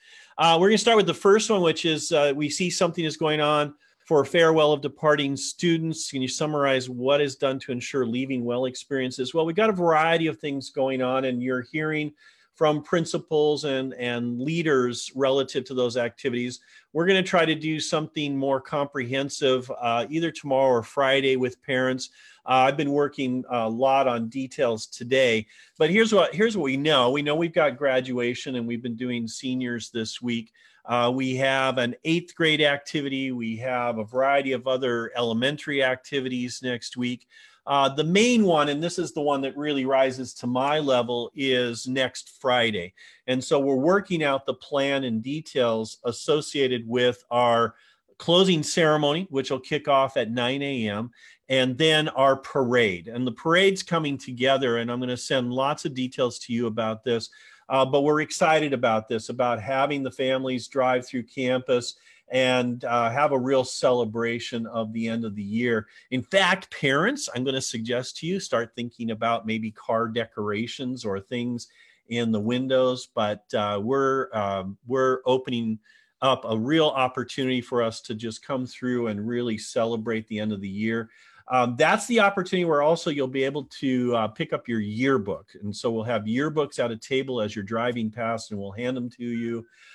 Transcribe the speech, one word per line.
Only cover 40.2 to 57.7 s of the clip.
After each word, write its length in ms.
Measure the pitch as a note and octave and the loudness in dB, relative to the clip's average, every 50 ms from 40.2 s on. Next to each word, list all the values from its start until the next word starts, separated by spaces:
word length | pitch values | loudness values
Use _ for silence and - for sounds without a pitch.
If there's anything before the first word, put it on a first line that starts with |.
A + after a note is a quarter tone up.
| B2+ A2 - | -10 -12 -10
to 120 | - B2+ | -8 -6
my 340 | B2 B2 B2+ C3+ C#3+ D3+ D#3 | -2 -2 0 0 0 0 0
level, 500 | D3 C3+ B2+ B2 A#2 A#2+ A#2+ A#2+ A#2 - - | 2 2 2 2 2 0 -4 -4 -4 -6 -6
is 500 | D3+ C3+ C3+ B2+ B2 B2 A#2+ A#2 A#2 - | -4 0 0 2 2 0 -2 -4 -6 -6
next 540 | B2+ C3 C3+ C3 B2 - - - - - - | -4 -2 -2 -2 -2 -4 -10 -18 -18 -14 -4
Friday. 520 | - C3 B2 B2 A#2 A2+ G#2 F#2 F2 F2+ _ _ - - - _ - | 0 2 4 4 2 2 0 -4 -6 -8 _ _ -20 -20 -20 _ -4
And 180 | B2+ B2+ B2+ B2+ | -4 -2 -2 0
so 160 | - D#3+ C#3 | 2 2 2
we're 160 | C3+ C#3 C3+ | 4 2 2
working 480 | B2+ C#3 E3+ F#3+ G3+ F#3+ - F3+ D#3+ D3+ | 2 4 4 4 2 2 -2 -2 0 0
out 200 | C#3 C#3 C3+ - | 0 0 0 -2
the 100 | - B2 | -4 -6
plan 500 | - - - D3 C#3 C#3 C#3 C#3 C3+ C3+ | -6 -6 -4 -2 0 0 0 0 0 -2
and 180 | B2 A2+ A2 | -2 -4 -4
details 760 | A#2+ C3 D3 D#3+ D#3 - - C#3 A#2+ A#2 A2+ A2 A2+ A2 - _ - | -4 -4 -8 -8 -8 -4 -2 0 2 2 0 -2 -4 -8 -10 _ -6
associated 840 | A#2+ A2+ - - - D3 D3+ - - - C#3+ C3+ B2+ B2 A#2+ A#2 A2+ | -6 -6 -4 0 0 0 0 0 -2 0 0 2 2 0 -2 -4 -2
with 340 | A#2+ B2 B2 B2 A#2+ - _ - | 2 4 4 4 2 0 _ -2
our 440 | A#2+ B2 B2 A#2+ A#2 A#2 A2+ A2 - _ _ _ _ _ _ _ _ - | 2 4 4 6 6 4 2 0 -2 _ _ _ _ _ _ _ _ -6
closing 440 | - E3+ E3+ F3+ F#3+ F#3 F3 D3+ | 0 4 4 6 6 4 4 2
ceremony, 640 | D3 - - F3+ D#3+ D3+ D3+ D3+ D3 C#3+ D3+ E3+ F#3+ - | 0 -2 2 2 4 4 4 4 2 2 0 0 -4 -4
which 200 | C#3 C3+ C3 - | -4 -4 -2 -2
will 100 | C#3 B2+ | -4 -4
kick 260 | - - D#3 C#3+ D3 | -4 -4 -6 -4 0
off 300 | D3+ C#3 C3+ C3+ B2+ - | 2 4 4 4 2 0
at 160 | C3+ A2+ A2 | -2 -2 -2
nine 300 | A#2 B2+ A#2+ B2 C3+ C#3+ | -2 -2 -2 -2 -2 -4
A 260 | C#3 C#3 C3+ A#2+ A2 G#2 | -4 -4 -4 -4 -2 -2
M, 220 | G2+ G#2 A#2 A#2+ _ _ - - - _ _ - | -4 -4 -6 -8 _ _ -20 -20 -20 _ _ 0
and 280 | C3 C3 B2+ C3 B2+ | 2 2 2 2 2
then 320 | C3 D#3+ D#3+ D#3 D#3 D3+ - | 2 4 4 4 4 2 0
our 280 | - C3 C3+ C#3 C3+ | 0 4 4 4 4
parade. 720 | C3 - - - C#3+ C3 A#2 B2+ B2 A#2 G2+ F2+ E2+ E2+ A2+ | 2 -2 -4 0 0 2 4 4 4 4 4 2 -2 -8 -10
And 180 | A2+ B2 B2+ | -6 -4 -4
the 60 | B2 | -4
parade's 520 | A2+ - - D#3+ E3+ F3+ G3 G3 G3 F#3+ - | -4 -4 0 2 2 4 4 4 2 0 -4
coming 320 | - F3 E3 D#3 C#3+ C#3 B2+ | -2 -2 -2 0 -2 -6 -6
together, 600 | - C3 B2+ A#2+ B2+ C3+ C3+ C3 C3+ A#2+ A#2 A#2 | -8 -12 -4 0 2 2 2 2 2 0 0 0
and 120 | A#2 A#2+ | -2 -4
I'm 80 | A#2+ B2 | -4 -4
gonna 180 | B2+ B2 B2 | -4 -6 -6
send 360 | B2 - - C#3+ C3 B2 A#2+ | -6 -4 -2 0 0 0 -2
lots 320 | B2 C3 C3+ C#3+ D3+ - - | -2 0 0 0 -2 -2 -6
of 100 | D#3+ B2+ | -6 -4
details 440 | B2+ B2+ B2+ - - C3 A#2+ A#2 - | -4 -6 -4 -2 -2 -2 -2 -2 -6
to 120 | - - A#2 | -8 -4 -2
you 120 | A#2 A#2+ | -2 -2
about 380 | A2+ A2 A#2 A2 A2 A2+ A2 - | -2 -2 -2 -4 -4 -4 -4 -2
this. 240 | B2+ A#2 A2+ - - - - - - - _ _ | -2 -2 -2 -2 -8 -18 -20 -20 -20 -20 _ _
Uh, 160 | - | -2